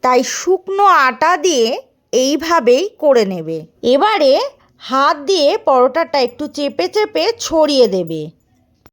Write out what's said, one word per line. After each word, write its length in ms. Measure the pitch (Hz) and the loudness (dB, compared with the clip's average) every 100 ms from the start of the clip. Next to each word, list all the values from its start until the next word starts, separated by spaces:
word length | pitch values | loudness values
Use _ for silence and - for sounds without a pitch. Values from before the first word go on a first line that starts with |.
তাই 180 | 254 254 - | 0 0 0
শুকনো 540 | - 349 370 - 392 403 330 262 | -4 -2 -2 -2 0 2 4 2
আটা 260 | 226 320 359 | 0 0 0
দিয়ে 300 | 294 277 226 370 - _ _ | 0 0 -2 -4 -10 _ _
এইভাবেই 680 | 233 269 294 320 339 233 247 403 - | -2 0 -2 0 0 2 2 0 -2
করে 240 | 302 247 196 | 2 2 2
নেবে। 320 | 180 160 160 160 _ | -4 -8 -10 -12 _
এবারে 500 | 240 269 415 415 277 311 554 - _ _ | 0 2 2 2 2 2 0 -10 _ _
হাত 340 | - 262 285 302 277 | -6 0 0 0 -2
দিয়ে 200 | 381 285 427 - | 0 0 0 0
পরোটাটা 500 | 254 254 311 330 285 240 | 2 2 0 -2 -2 -4
একটু 160 | - 294 | -6 -12
চেপে 380 | - 285 285 359 | -8 -8 -4 -4
চেপে 360 | 415 427 311 370 453 | -2 -2 -2 -2 -4
ছড়িয়ে 480 | - 320 302 269 220 | -4 0 2 4 2
দেবে। 340 | 185 165 160 151 - _ _ _ _ _ | 0 -6 -8 -10 -16 _ _ _ _ _